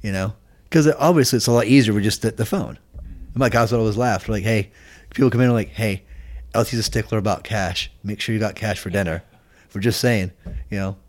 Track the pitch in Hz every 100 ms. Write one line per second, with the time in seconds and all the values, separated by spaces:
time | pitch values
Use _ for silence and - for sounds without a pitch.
0 | 107 98 95 - _ _ _ 160 151 -
1 | 147 170 127 120 - 120 110 135 110 104
2 | 101 - 113 110 110 196 69 - _ -
3 | - - - 120 127 120 113 117 110 104
4 | 123 95 - 107 107 110 98 _ - -
5 | - - 131 120 123 117 101 - 113 95
6 | _ - - - - - 113 117 104 117
7 | 104 110 101 95 - 107 90 90 - -
8 | 101 107 - 110 107 - 107 90 98 95
9 | 90 80 - _ _ _ _ 101 113 -
10 | 123 110 92 - - - - 101 95 95